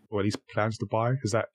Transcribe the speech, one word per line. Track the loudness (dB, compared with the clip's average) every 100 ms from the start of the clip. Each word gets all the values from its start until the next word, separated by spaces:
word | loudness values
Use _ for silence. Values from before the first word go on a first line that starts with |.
| -6
or | -2
at |
least | 0 -2 -4
plans | 0 0 -2
to | -2
buy. | 0 0 0
Is | 0
that, | 0 0